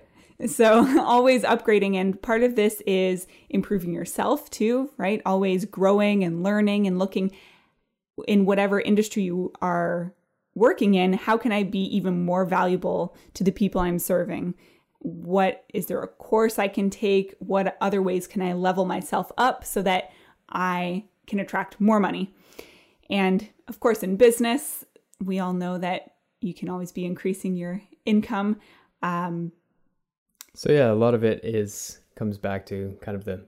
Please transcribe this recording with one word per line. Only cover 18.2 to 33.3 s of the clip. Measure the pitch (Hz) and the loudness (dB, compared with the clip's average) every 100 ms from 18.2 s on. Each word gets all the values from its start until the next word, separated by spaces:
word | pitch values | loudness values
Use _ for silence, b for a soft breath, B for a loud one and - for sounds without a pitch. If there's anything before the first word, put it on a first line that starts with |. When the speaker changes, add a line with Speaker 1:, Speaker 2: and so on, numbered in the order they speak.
| 180 | -4
Speaker 1:
can | - | -6
I | 185 | -4
level | 180 185 180 | -2 0 0
myself | 185 185 185 190 185 - | -2 -2 -4 -4 -4 0
up | 247 254 | 0 0
so | - - | -6 -4
that | 190 185 - B B B _ | 0 -2 -4 B B B _
I | 185 185 180 180 180 - _ - | -4 -2 -2 -4 -6 -8 _ -8
can | 202 | -6
attract | 190 202 180 - | -4 -6 -6 0
more | 202 214 | 2 4
money? | 185 - 190 B B B B B B B B | 2 -2 -8 B B B B B B B B
And | 196 190 190 214 _ - | 0 2 0 -2 _ -20
of | 233 | -2
course, | 247 220 | 0 0
in | 190 190 | -2 6
business, | 240 233 233 247 - - - _ _ _ | 6 6 0 0 -4 -12 -14 _ _ _
we | 190 190 | -6 -4
all | 180 | -2
know | 180 180 180 | -2 -4 -4
that | 175 185 - _ _ _ | -4 -4 -6 _ _ _
you | 175 | -10
can | 170 165 | -8 -8
always | 180 180 | -8 -8
be | - 180 | -6 -6
increasing | 180 190 190 190 180 | -4 -4 -4 -4 -4
your | 175 185 - _ - | -6 -10 -12 _ 0
income. | 214 214 214 202 214 b b b _ | 2 2 -2 -2 -4 b b b _
Um, | 175 175 180 170 170 - _ _ _ _ _ _ _ _ - | -6 -4 -4 -6 -8 -12 _ _ _ _ _ _ _ _ -20
Speaker 2:
So | - - | -8 0
yeah, | 147 123 | 2 2
a | |
lot | 107 117 | 2 2
of | 120 | 2
it | 110 107 | 0 0
is, | - 110 104 - - - _ - | -4 -4 -4 -8 -14 -18 _ -8
comes | 110 98 | -8 -6
back | 101 98 - | -6 -6 -8
to | 98 98 95 | -10 -8 -10
kind | - 101 | -10 -10
of | |
the | 101 | -8